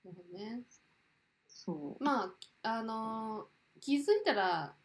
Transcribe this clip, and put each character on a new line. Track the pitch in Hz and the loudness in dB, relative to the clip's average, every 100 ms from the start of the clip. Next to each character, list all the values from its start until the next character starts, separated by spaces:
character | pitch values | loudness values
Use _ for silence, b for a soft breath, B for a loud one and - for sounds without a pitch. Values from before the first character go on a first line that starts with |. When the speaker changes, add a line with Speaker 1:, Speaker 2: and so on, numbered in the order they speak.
Speaker 1:
な | 185 | -16
る | 170 | -18
ほ | 180 | -14
ど | 180 | -10
ね。 | 214 240 240 - _ _ _ _ _ _ _ | -6 -8 -10 -20 _ _ _ _ _ _ _
Speaker 2:
そ | - - 156 143 - | -10 -6 -6 -6 -2
う。 | |
Speaker 1:
ま | 285 262 190 - - _ | 2 2 0 -8 -20 _
あ、 | 226 | -4
あ | 226 | -2
の | 226 220 220 220 220 214 - _ _ - | -2 -4 -4 -4 -4 -6 -10 _ _ -10
ー、 | |
気 | - 285 | 2 2
づ | |
い | 285 415 | 6 6
た | 403 | 6
ら | 214 185 170 143 - | 4 4 2 -2 -10